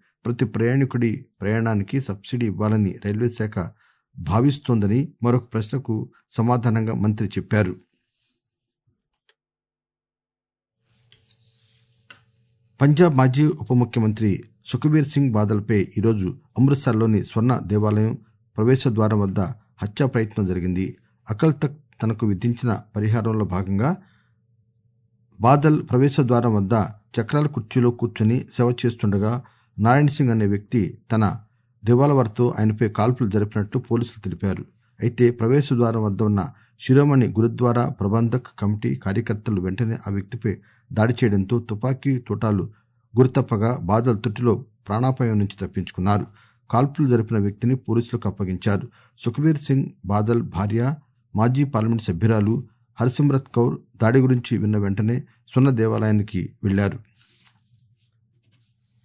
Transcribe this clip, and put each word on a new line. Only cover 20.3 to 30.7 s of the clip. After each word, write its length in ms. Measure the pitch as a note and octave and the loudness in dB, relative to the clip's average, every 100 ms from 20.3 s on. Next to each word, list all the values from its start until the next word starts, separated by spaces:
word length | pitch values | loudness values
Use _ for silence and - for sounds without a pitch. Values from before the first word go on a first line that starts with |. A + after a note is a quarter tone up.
| - F#2+ | -2 -4
జరిగింది. 520 | F2+ F2 F2+ F#2+ - _ _ - | -2 -2 -4 -4 -8 _ _ -12
అకల్ 240 | G#2 D#3+ | 0 0
తఖ్త్ 240 | D3 D3+ - _ _ | 0 -4 -6 _ _
తనకు 240 | A2+ A2 A2 | -4 -2 -2
విధించిన 540 | F#2+ A#2+ A#2+ B2 G#2+ - G#2+ | 0 -2 -2 -2 -4 -4 -4
పరిహారంలో 500 | G#2+ A2+ A2 A2 F#2 | 0 0 0 -2 -2
భాగంగా 500 | F2+ F#2+ G2 B2+ F#3+ - _ _ _ _ _ _ _ _ _ _ _ _ - | -2 -2 0 0 -2 -8 _ _ _ _ _ _ _ _ _ _ _ _ -2
బాదల్ 440 | A2+ C#3+ D3+ D3+ - | 4 4 4 2 0
ప్రవేశద్వారం 640 | B2 C#3 C#3 B2 A#2+ A#2 G#2 | 2 2 2 2 2 2 0
వద్ద 180 | G2 A2+ G2 - _ | 0 0 -2 -8 _
చక్రాల 360 | - A2+ D3 D3+ | -6 -2 -2 -2
కుర్చీలో 440 | D3 A2 C3 A#2+ | -4 -4 2 2
కూర్చొని 560 | A#2+ A#2 - A2 B2+ - | 0 -6 0 0 0 -4
సేవ 240 | - A#2+ B2 A#2+ | -2 0 0 -2
చేస్తుండగా 580 | A2+ G#2 G2 G#2 A#2+ - _ _ - | -2 -2 0 0 -4 -8 _ _ -2
నారాయణ 280 | A2 C3+ D3 | 4 4 4
సింగ్ 220 | C#3+ C3+ | 2 0
అనే 160 | A2+ G#2 | 2 2
వ్యక్తి 520 | G2+ G#2 | 0 -2